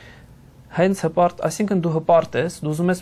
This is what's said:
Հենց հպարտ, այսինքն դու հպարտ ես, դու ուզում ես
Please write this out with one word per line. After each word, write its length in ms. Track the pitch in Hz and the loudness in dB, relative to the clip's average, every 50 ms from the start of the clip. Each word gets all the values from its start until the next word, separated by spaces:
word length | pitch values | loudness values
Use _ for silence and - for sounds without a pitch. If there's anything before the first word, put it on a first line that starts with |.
| - - - - - - - - - - - - - - | -20 -20 -20 -20 -20 -20 -20 -20 -20 -20 -20 -20 -20 -10
Հենց 300 | - - 175 190 196 - - 160 | -2 0 0 0 0 0 -4 -2
հպարտ, 320 | 160 180 175 175 - - - 160 | 0 2 2 2 0 -2 -4 -4
այսինքն 300 | - - 214 196 208 180 | -2 -4 -2 0 0 0
դու 100 | 165 170 156 | 0 0 -2
հպարտ 400 | 160 165 - 170 165 160 - - 123 | 0 2 4 4 4 4 2 -2 -4
ես, 180 | 143 175 - - | -4 -4 -6 -6
դու 120 | - 151 151 | -6 -6 -4
ուզում 160 | 156 175 175 | -2 0 0
ես 80 | 180 180 | 0 0